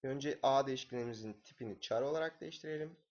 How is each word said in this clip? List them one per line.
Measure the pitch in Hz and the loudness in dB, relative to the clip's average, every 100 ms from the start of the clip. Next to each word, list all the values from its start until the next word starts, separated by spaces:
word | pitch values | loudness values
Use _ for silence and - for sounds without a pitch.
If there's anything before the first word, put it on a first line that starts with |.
Önce | 135 135 143 147 | -2 -2 -2 2
A | - 135 135 | 6 6 4
değişkenimizin | 131 - 123 120 113 110 | 0 -2 -4 -4 -4 -8
tipini | 104 - - 117 95 | -10 -14 -10 -8 -6
char | - 113 | 0 2
olarak | 135 156 160 160 | 2 0 -2 -4
değiştirelim. | 156 160 156 156 156 170 _ | -12 -10 -6 -6 -6 -10 _